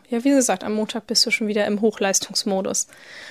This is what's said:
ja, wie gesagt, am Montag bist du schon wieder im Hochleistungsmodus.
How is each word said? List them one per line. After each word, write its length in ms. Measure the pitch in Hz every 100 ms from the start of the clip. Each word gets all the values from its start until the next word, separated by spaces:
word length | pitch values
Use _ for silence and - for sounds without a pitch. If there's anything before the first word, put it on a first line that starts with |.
| -
ja, 140 | 233
wie 60 | 277
gesagt, 340 | 277 240 185
am 100 | -
Montag 320 | 214 214 226 -
bist 180 | 226 233
du 60 |
schon 160 | - 214
wieder 180 | 208 208
im 160 | 208
Hochleistungsmodus. 1080 | 220 - 202 190 - 196 208 190 202 - - - - - -